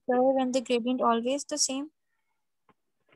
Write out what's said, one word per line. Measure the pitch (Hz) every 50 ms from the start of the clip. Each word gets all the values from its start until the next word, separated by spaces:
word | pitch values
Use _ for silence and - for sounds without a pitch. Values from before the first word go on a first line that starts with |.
| _ -
curve | 247 254 254 269 262 269
and | 262 254 247
the | 262
gradient | 233 - 247 240 226 247 254 247
always | 240 233 226 233 233 247 269 285 -
the | - 302
same? | 294 - - 262 269 294 320 _ _ _ _ _ _ _ _ _ _ _ _ _ _ _ _ _ _ _ _ _ _ _ _ _